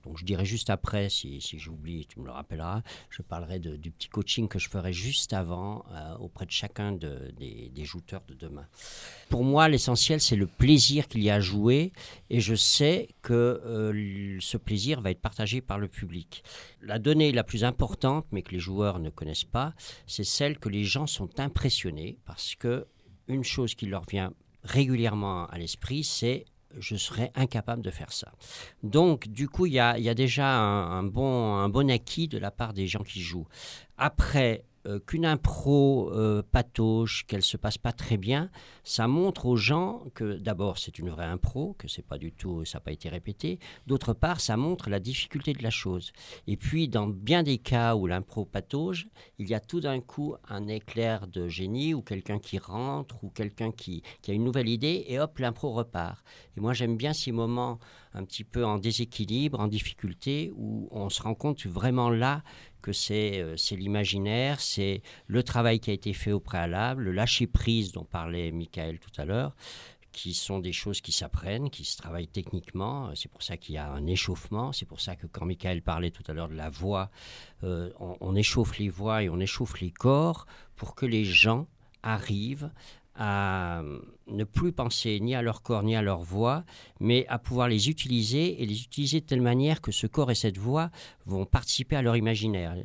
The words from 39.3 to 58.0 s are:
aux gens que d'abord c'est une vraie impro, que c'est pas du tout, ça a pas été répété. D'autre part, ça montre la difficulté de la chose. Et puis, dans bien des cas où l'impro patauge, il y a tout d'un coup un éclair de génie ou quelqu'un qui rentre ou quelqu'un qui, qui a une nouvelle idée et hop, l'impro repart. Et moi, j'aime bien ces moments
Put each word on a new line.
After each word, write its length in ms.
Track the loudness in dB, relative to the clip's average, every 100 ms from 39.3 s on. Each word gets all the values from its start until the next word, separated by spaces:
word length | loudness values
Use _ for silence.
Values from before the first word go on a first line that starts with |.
| 2 2
aux 80 | 4
gens 480 | 4 2 0 -4 -12
que 240 | -6 -4 -2
d'abord 400 | -4 0 -2 -2
c'est 220 | -8 -6
une 100 | -6
vraie 160 | -4 -4
impro, 480 | 0 0 0 -6 -8
que 80 | -10
c'est 180 | -10 -8
pas 140 | -8
du 120 | -8
tout, 340 | -8 -6 -4 -6
ça 120 | -8
a 40 |
pas 100 | -8
été 180 | -8 -8
répété. 480 | -8 -8 -6 -4 -6 -10 -18 -2
D'autre 260 | 0 2
part, 260 | 2 0 0
ça 180 | 0 0
montre 340 | 0 -2 -2
la 80 | -2
difficulté 540 | -2 -4 -4 -4 -4
de 100 | -2
la 80 | -2
chose. 400 | -2 -2 -4 -6 -16 -20 -14 -6
Et 100 | -4
puis, 320 | 0 0 2
dans 200 | 2 0
bien 340 | -2 2 4
des 160 | 4 0
cas 380 | 2 2 4 4
où 100 | 2
l'impro 400 | 0 -2 -6 -4
patauge, 600 | -6 -4 -4 -2 -4 -8 -20 -20 -10
il 100 | -4
y 60 | -4
a 40 |
tout 200 | -2 -4
d'un 220 | -2 -4
coup 340 | -6 -6 -6 -6 -10
un 180 | -8 -4
éclair 580 | -6 -4 -2 0 0 -4
de 220 | -4 -4
génie 480 | -4 -2 0 0 -2
ou 80 |
quelqu'un 340 | -2 -6 -4 -6
qui 220 | -4 -8
rentre 640 | -6 -6 -4 -4 -8 -10
ou 80 | -10
quelqu'un 400 | -6 -6 -4 -6
qui, 320 | -6 -10 -10 -10 -12
qui 80 | -4
a 60 | 0
une 80 |
nouvelle 260 | 2 2 0
idée 360 | 0 0 -2 -2
et 120 | -2
hop, 200 | -2 0
l'impro 320 | -2 -2 -4
repart. 520 | -2 -4 -4 -6 -8 -18 -20 -16 -4
Et 20 |
moi, 140 | -2
j'aime 220 | 0 0 0
bien 180 | -2
ces 180 | -2 -2
moments 480 | -2 0 0 -2 -6 -14 -20